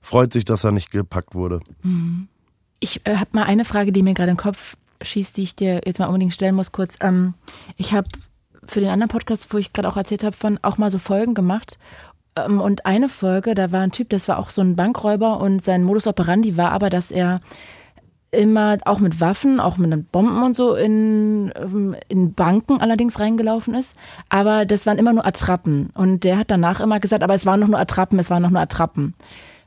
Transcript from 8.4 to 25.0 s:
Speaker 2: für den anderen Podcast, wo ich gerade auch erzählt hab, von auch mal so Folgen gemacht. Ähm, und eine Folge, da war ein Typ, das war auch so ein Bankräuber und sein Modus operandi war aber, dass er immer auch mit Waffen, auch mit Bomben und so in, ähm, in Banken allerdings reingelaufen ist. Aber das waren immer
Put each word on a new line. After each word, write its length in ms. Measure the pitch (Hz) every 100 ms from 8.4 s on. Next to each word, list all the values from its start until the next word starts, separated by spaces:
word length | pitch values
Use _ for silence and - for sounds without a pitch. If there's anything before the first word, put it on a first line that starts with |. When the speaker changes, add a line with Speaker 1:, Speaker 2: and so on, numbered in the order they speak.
| _ _ -
Speaker 2:
für 120 | 208
den 80 | 196
anderen 200 | 190 220
Podcast, 380 | 226 - 220 -
wo 40 | 208
ich 160 | 196
gerade 140 | - 190
auch 100 | 196
erzählt 260 | 190 208
hab, 120 | 214 -
von 240 | 214 208
auch 160 | - 196
mal 140 | 214
so 60 | 190
Folgen 340 | - 196 226
gemacht. 460 | 214 180 208 - - - - - _ _ -
Ähm, 260 | - 202
und 240 | 196 196 -
eine 240 | 202 269
Folge, 460 | - 190 190 226 202
da 160 | 185
war 100 | 190
ein 100 | 190
Typ, 180 | - 240
das 180 | 196 -
war 100 | -
auch 120 | 196
so 100 | -
ein 140 | 185 175
Bankräuber 640 | 190 240 214 208 220 214
und 220 | 196 196 190
sein 180 | 180
Modus 220 | 180 208 214
operandi 500 | 196 170 190 226 170
war 160 | 175
aber, 180 | 190 196
dass 200 | 180 180
er 280 | 185 180 180 - - - - - _ _ _ _
immer 460 | 233 214 220 208 208
auch 160 | - 202
mit 220 | 190 160
Waffen, 380 | 170 202 277 262
auch 160 | 180 175
mit 340 | 170 156 160
Bomben 320 | - 226 208
und 140 | 254 247
so 180 | 247 -
in, 800 | 214 214 220 214 214 214 196 -
ähm, 400 | 190 202 196 - -
in 240 | 190 175
Banken 480 | 190 170 202 - 277
allerdings 380 | 226 220 240 -
reingelaufen 540 | 214 226 220 226 240
ist. 220 | 233 262 - - - -
Aber 360 | 196 202 214 202
das 200 | 208 214
waren 120 |
immer 160 | 208